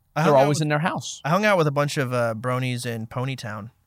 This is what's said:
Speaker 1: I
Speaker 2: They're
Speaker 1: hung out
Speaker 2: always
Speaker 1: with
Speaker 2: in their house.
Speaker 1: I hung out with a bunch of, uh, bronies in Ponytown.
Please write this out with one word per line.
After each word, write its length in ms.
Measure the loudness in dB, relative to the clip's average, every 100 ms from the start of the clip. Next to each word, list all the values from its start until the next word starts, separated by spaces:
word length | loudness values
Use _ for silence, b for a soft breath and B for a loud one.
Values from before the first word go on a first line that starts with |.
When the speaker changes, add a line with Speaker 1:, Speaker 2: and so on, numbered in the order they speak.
| _ 0
Speaker 1:
I 80 |
Speaker 2:
They're 80 | 4
Speaker 1:
hung 60 | 6
out 40 | 6
Speaker 2:
always 100 | 2
Speaker 1:
with 60 |
Speaker 2:
in 60 | 0
their 100 | 0
house. 420 | 0 -4 -8 -8
Speaker 1:
I 60 | 0
hung 160 | 2 4
out 140 | 4
with 80 | 2
a 40 |
bunch 260 | 2 -2 -2
of, 140 | -2
uh, 220 | 0 -2 -2
bronies 520 | -4 -2 -2 -4 -6
in 180 | -8 -8
Ponytown. 640 | -6 -6 -8 -10 -12 -14 _